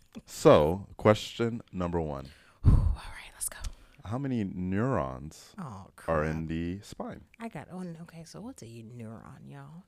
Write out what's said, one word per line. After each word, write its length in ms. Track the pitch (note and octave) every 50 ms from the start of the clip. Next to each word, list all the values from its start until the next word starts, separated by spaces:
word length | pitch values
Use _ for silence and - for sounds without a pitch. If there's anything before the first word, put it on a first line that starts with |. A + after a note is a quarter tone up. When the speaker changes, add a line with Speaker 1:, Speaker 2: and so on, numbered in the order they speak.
| - - - - -
Speaker 1:
So, 580 | - - - - D#3+ C3 F2 D2 D#2 F2 G2+ G2 - -
question 680 | - - A2 G#2+ - - - - - A#2 A#2 A#2 A#2 - _ -
number 260 | F#2 F2+ F2 F2 E2+
one. 280 | D#2+ D2+ C#2+ C#2 C2+ C#2 - - - - - - -
Speaker 2:
Whew, 100 | - -
all 200 | - - - -
right, 360 | - - - - - - - -
let's 160 | - - -
go. 80 | - - - - - - - - - - -
Speaker 1:
How 120 | F#2+ A2
many 260 | C3 C#3+ C3+ B2+ A#2 G#2
neurons 1080 | F#2 - F2+ F#2 F#2 F#2+ G2+ A#2 C3+ C3 F#2 C#2 C2 C2 C2 C#2 D#2 - - - - - -
Speaker 2:
Oh, 280 | - C3+ G2 F#2+ F#2+ - - - -
Speaker 1:
are 160 | - E2 D#2 D#2
in 80 | D#2 D#2+ D#2+ D#2+
Speaker 2:
crap. 20 |
Speaker 1:
the 320 | D#2 D#2+ E2 E2+ F2 F2+ G2+
spine? 400 | G#2 - - - - A#3+ - - - - _ -
Speaker 2:
I 80 | A3 A#3
got, 180 | - D#3 - - E3+
oh, 80 | F#3
n-, 160 | F#3 F3 E3 D#3+ E3+
okay, 200 | D#3+ - E3 D#3+
so 140 | - - D#3
what's 220 | G3 B3 C4+ - -
a 20 |
neuron, 840 | A2+ A#2 A#2 A2+ G#2+ B2 A#2+ A2+ G#2+ A2+ G2 - - C3+ - - C3+
y'all? 340 | C#3 C#3 C#3 C#3+ D#3 F3 -